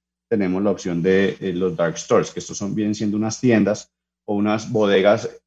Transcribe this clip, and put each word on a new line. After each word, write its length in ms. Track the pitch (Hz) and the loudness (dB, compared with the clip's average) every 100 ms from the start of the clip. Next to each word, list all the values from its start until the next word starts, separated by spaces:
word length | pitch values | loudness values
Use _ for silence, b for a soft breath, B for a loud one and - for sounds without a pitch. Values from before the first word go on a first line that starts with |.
| _ _ - | _ _ -4
tenemos 340 | 156 92 92 | -2 0 0
la 80 | 104 | 0
opción 320 | 92 92 85 | -2 -4 -2
de, 340 | 92 95 98 - | 2 2 2 -2
eh, 120 | 95 | -6
los 240 | 87 92 82 | -4 -4 -2
dark 220 | 85 80 | -4 -4
stores, 320 | - 113 - | 0 0 0
que 80 | 87 | -8
estos 180 | - - | -12 -10
son, 160 | 101 | -6
vienen 220 | 104 107 | -4 -2
siendo 220 | 104 104 104 | -2 -2 -2
unas 240 | 110 - | -4 0
tiendas 520 | 123 110 101 104 - _ _ _ | 2 4 4 -2 -6 _ _ _
o 120 | - 101 | -6 -2
unas 340 | 107 110 110 | 0 -2 -2
bodegas 580 | 113 101 95 101 110 - - | 0 4 4 4 2 0 -12